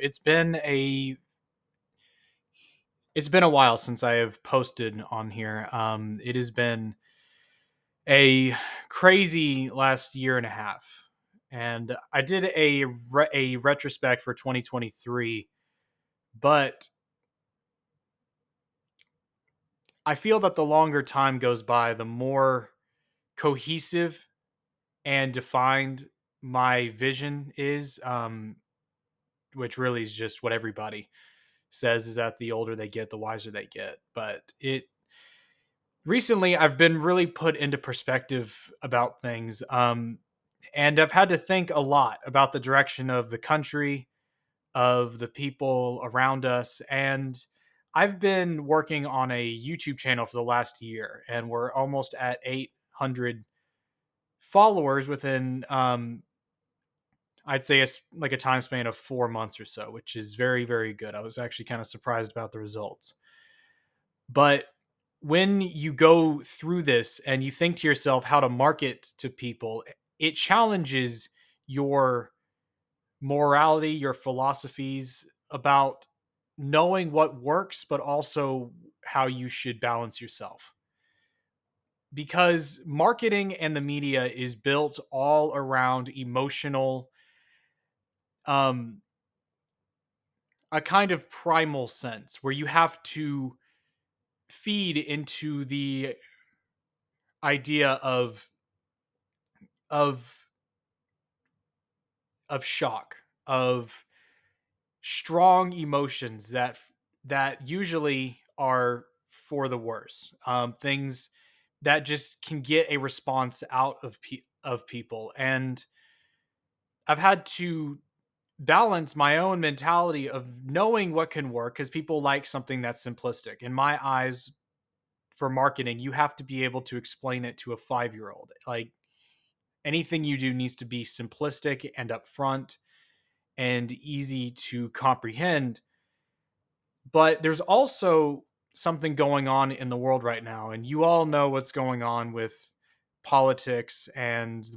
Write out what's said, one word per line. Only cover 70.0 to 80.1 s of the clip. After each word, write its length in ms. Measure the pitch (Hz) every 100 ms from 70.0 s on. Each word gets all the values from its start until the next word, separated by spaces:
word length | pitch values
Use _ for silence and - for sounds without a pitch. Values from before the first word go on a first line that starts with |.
| _ _
it 200 | 160 156
challenges 880 | - 214 220 196 139 135 123 113 - _ _ _ -
your 640 | 135 139 139 131 120 110 _ _ _ _ _ _ _ _ _
morality, 720 | 139 143 147 143 156 156 156
your 220 | 156 139
philosophies 1120 | 123 135 127 135 135 135 - 135 135 127 - - _ _
about 560 | 143 143 139 139 - - _ _ _ _ -
knowing 540 | 139 151 175 190 165
what 300 | 156 156 127
works, 440 | 131 170 190 - -
but 120 | 139
also 720 | 135 147 143 151 139 131 120 - - _
how 240 | - 135 131
you 220 | 127 123
should 320 | - 127 113
balance 400 | 120 117 117